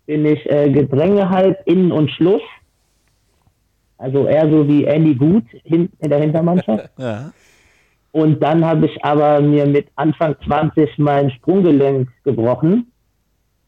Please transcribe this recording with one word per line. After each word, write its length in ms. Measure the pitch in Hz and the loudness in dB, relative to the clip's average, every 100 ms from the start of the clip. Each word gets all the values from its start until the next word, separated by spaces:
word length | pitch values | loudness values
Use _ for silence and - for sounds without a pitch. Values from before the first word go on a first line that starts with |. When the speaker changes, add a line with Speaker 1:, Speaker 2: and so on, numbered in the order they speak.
Speaker 1:
bin 220 | - 151 151 | -8 -2 0
ich, 180 | 147 - | 0 0
äh, 200 | 147 147 | 0 2
Gedränge 600 | 139 135 135 170 202 190 | 2 0 0 2 2 0
halt, 260 | 185 190 185 | 2 0 0
Innen 280 | - 175 180 | 0 2 2
und 180 | 147 151 | 0 -2
Schluss. 320 | - 165 220 - - _ _ _ _ _ _ _ _ _ _ _ _ _ - | 0 0 0 -4 -20 _ _ _ _ _ _ _ _ _ _ _ _ _ -14
Also 300 | 131 135 127 | -6 -2 0
eher 240 | 143 160 | 2 2
so 180 | 156 143 | 2 2
wie 160 | 147 | 2
Andy 300 | 139 151 156 | 2 0 2
Gut 320 | 131 147 202 - - | 2 2 0 -2 -12
hin-, 260 | - 165 175 - | -4 -2 -2 -6
in 120 | 156 | -4
der 100 | 143 | -2
Hintermannschaft. 720 | 151 160 170 180 - 220 - | 0 -2 0 -2 -2 -6 -8
Speaker 2:
<laughs> 40 | - | -12
Ja. 340 | 127 107 143 - _ _ _ _ _ _ _ | -10 -8 -12 -20 _ _ _ _ _ _ _
Speaker 1:
Und 280 | 156 156 147 | -2 0 0
dann 200 | 143 160 | 0 0
hab 200 | 160 160 | 0 0
ich 200 | 156 - | -2 -2
aber 380 | 143 147 147 147 | -4 0 2 2
mir 240 | 147 147 | 2 2
mit 240 | 143 143 - - | 2 0 -2 -4
Anfang 400 | 151 147 156 139 | -4 -2 -4 -4
zwanzig 460 | - 147 156 - 147 - | -4 -2 -2 -2 -2 0
mein 320 | 147 143 143 | -2 0 -2
Sprunggelenk 800 | 131 - 190 175 143 139 135 127 _ | -4 -2 0 2 2 2 0 -4 _
gebrochen. 680 | - 113 113 123 156 214 240 _ _ _ _ _ _ _ | -6 -2 -2 0 0 0 -2 _ _ _ _ _ _ _